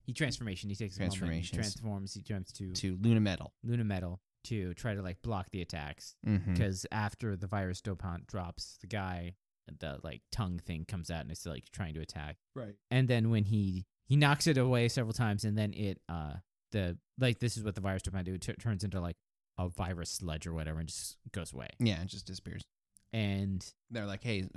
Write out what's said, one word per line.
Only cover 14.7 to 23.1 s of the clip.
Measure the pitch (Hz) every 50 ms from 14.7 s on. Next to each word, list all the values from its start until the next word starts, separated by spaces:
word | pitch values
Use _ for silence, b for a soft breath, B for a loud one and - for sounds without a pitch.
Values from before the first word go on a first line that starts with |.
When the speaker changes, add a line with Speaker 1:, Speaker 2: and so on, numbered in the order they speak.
| 123 120 120 117
Speaker 1:
several | - 135 117 110 110
times, | - 120 107 104 104 -
and | 107 104
then | 107 107 104 -
it, | - 104 98 90 - _
uh, | - 85 82 76 76 - 92 - _ _ _ _ -
the, | - 104 92 87 87 - _ _ - -
like, | 131 123 113 -
this | 123 117 -
is | 113 104
what | 107 92
the | 101
virus | 95 98 95 92 -
Dopant | 87 92 92 90
do. | 92 92
It | 87
t-, | - - -
turns | - - 117 104 90 107
into, | 98 92 92
like, | 87 87 87 _ _ _ _ _ _ _ _
a | - 90
virus | 90 - - 95 90 92 85 82 -
sludge | - - 95 82 78 78 -
or | 85 82
whatever | 80 78 78 80 80
and | 82
just | - - - - - - _ - - -
goes | - 80 -
away. | - 65 57 - - -
Speaker 2:
Yeah, | 120 110 95 78
it | 92
just | 95 - 98 -
disappears. | - 95 - - 87 - - - _ _ _ _ _ _ - _ _